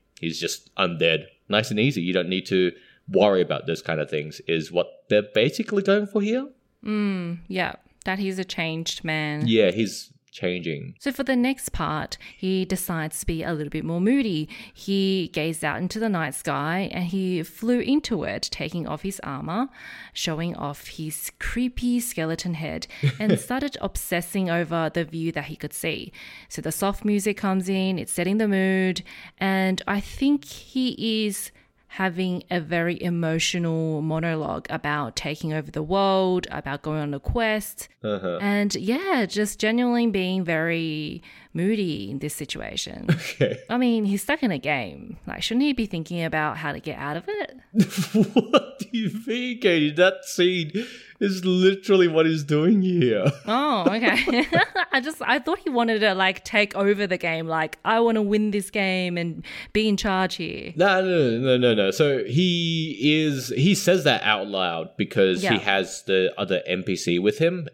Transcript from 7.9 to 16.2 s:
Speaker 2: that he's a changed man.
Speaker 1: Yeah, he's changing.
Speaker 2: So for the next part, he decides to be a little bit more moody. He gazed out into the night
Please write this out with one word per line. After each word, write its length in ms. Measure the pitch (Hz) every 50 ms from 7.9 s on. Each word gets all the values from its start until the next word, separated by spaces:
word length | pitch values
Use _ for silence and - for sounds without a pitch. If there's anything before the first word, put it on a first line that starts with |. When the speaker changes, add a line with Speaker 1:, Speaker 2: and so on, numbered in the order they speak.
| _ _ -
Speaker 2:
that 140 | - 190 196
he's 200 | 202 190 185 185
a 60 | 185
changed 600 | 185 - - 165 160 160 160 165 - - - -
man. 420 | 160 156 156 151 151 147 151 151
Speaker 1:
Yeah, 240 | 117 110 110 104 92
he's 420 | 87 110 113 95 - - - - _ _ _ _
changing. 640 | - - - 90 90 90 82 82 76 71 - - - _
Speaker 2:
So 100 | - 277
for 100 | 254 -
the 140 | 269 262 262
next 340 | 247 240 262 269 262 - -
part, 480 | - - 160 151 151 151 - - - - - - -
he 300 | - - 185 190 185 185
decides 540 | 185 190 180 - - 175 160 156 151 - -
to 60 | -
be 160 | - 165 160
a 120 | - - 170
little 160 | 151 151 147
bit 160 | - 156 156
more 160 | 156 165 175
moody. 480 | 185 214 269 277 247 220 175 151 156 - - - - - -
He 560 | - - - 196 196 196 190 190 190 170 -
gazed 320 | - 160 151 165 165 160 -
out 140 | 151 - 120
into 180 | 175 180 - 220
the 120 | 226 220
night 240 | 196 165